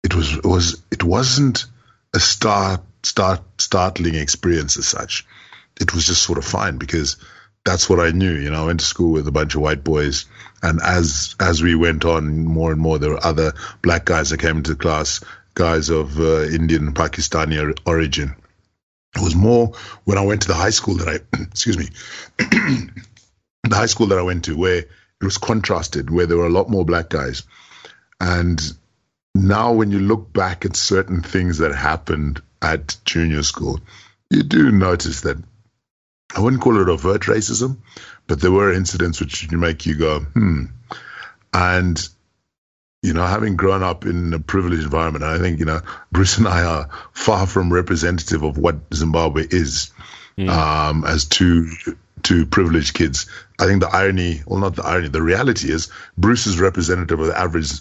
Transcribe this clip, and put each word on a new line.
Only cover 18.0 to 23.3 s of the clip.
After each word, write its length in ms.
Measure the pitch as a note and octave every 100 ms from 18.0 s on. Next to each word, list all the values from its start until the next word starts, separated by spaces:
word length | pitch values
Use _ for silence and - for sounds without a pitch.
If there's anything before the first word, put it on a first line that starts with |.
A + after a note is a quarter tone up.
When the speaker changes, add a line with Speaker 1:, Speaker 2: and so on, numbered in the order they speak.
| D#2+ C2 C#2+ C#2 _ _ _ _ _ _ _ -
Speaker 1:
It 60 |
was 140 | F2+ E2+
more 380 | G#2+ A#2+ A#2 - - - -
when 120 | G2
I 80 | G2+
went 180 | G#2+
to 40 | -
the 60 |
high 160 | E2 F#2+
school 260 | G#2+ - F2
that 120 | E2
I, 280 | D#2 - -
<clears throat> 40 |
excuse 360 | - - - F#2
me, 120 | D2+ - -
<clears throat> 240 | - - -
the 1400 | - - E3 B2 G2 - - _ _